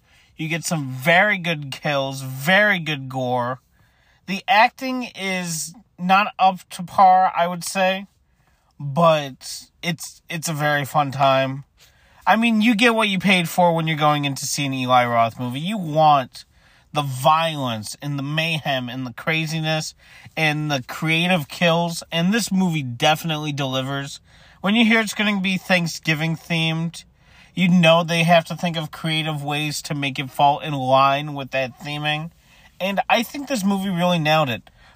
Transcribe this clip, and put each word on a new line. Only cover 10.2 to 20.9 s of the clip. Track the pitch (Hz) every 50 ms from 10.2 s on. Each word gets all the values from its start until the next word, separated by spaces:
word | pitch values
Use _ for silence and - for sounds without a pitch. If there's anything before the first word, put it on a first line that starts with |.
| _ -
it's | 165 165 147 170
a | 160
very | 143 151 147 147 143 143
fun | 127 - 156 147 139
time. | 123 135 143 135 135 131 135 131 135 139 139 _ _ _ _ _ _ _ _ _ _ _ -
I | - 190
mean, | 220 233 233 220 214
you | 208 240 247
get | 190 247 240 226
what | 220 220 208
you | 196 185
paid | 170 196 190 180 170 160
for | - - 180 175 165
when | 165 160
you're | 160 160
going | 147 156 151 151 147 143
into | 143 135 131 -
see | - - - 143
an | 139 135
Eli | 131 127 123 127 127 123
Roth | 120 120 117 117 113 - -
movie. | 127 123 120 135
You | 156 185 226
want | 214 175 156 147 156 156 151 147 139 127 - - - - _ _ _ _ _ _ _ _ _ -
the | 151
violence | 147 139 131 127 131 156 156 160 165 165 156 147 135 123 113 110 101 - - -
and | 143 147 143
the | 139 135
mayhem | 143 151 160 160 165 165 151 - 151 139 131 127
and | 120 120 131 131
the | 127 120
craziness | - - - 160 160 160 151 160 160 156 156 156 156 156 - - _ _ - - - - - -
and | - 160 156 147 151 151 151
the | 143 135 123
creative | -